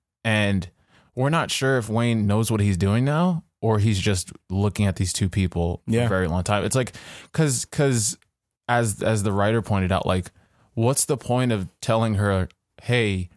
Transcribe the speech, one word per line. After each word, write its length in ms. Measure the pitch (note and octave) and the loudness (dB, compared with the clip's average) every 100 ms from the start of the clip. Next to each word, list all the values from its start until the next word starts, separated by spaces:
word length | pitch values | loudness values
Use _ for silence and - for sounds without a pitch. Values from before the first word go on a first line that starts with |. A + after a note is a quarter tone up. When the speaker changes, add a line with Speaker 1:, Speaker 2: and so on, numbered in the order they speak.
| _ _ | _ _
Speaker 1:
and 460 | A2+ G#2+ G2+ G2 F2+ _ _ _ _ - | 0 2 2 0 -2 _ _ _ _ -4
we're 140 | C3+ | 0
not 220 | E3 A#2+ | 0 -2
sure 260 | - C3 C3 | -2 0 0
if 120 | A2 | 0
Wayne 360 | A2 A#2 A2+ G#2 | 0 2 2 2
knows 240 | G#2 A2+ | 2 2
what 100 | A2 | 2
he's 160 | G2+ F2+ | 2 2
doing 260 | G2 A2 C3+ | 2 2 2
now 380 | D3+ F3+ E3 - _ | 2 0 -2 -6 _
or 180 | A2 A2 | 0 2
he's 200 | A2 G2 | 2 2
just 320 | G#2 F#2 - - _ | 0 -2 -4 -16 _
looking 360 | F#2+ G2+ - G2+ | 0 0 2 0
at 80 | F2 | 0
these 180 | F#2 | -2
two 160 | - G2 | 0 -2
people 520 | - F#2 F2 E2+ - - | 0 0 0 -2 -4 -2
for 60 | |
Speaker 2:
Yeah. 120 | A2+ A#2+ | 0 2
Speaker 1:
a 40 | |
very 180 | F#2+ F2+ | 0 0
long 160 | F2 | -2
time. 200 | F2 G#2 F#2+ | 0 0 0
It's 100 | C3 | -2
like, 180 | A#2 - - - - | -2 -8 -20 -20 -8
'cause, 340 | - D#3 A#2+ - | -2 0 0 -4
'cause 520 | - C#3 A#2+ G#2+ - _ _ _ _ - | 0 2 2 -2 -6 _ _ _ _ -2
as, 340 | A#2+ A#2 F#2+ | 0 0 -2
as 200 | - A2 | -2 0
the 80 | G2+ | 0
writer 300 | G2 G2+ A2+ | 0 2 0
pointed 300 | G2 G2+ F#2 | 0 0 0
out, 140 | F#2 - | 0 0
like, 260 | F#2 F2 _ _ _ _ | -2 -4 _ _ _ _
what's 320 | - A#2 C#3 - | -2 0 0 -2
the 120 | C3+ | -4
point 340 | - B2 B2 | -2 -2 0
of 160 | A2 F2+ _ | -2 -4 _
telling 360 | - A2+ A2+ G#2 | -2 0 0 0
her, 340 | G#2 F#2+ F2+ _ _ - | 0 0 -2 _ _ -14
"Hey, 480 | - B2 G#2+ F#2+ F2 | -2 0 2 -2 -6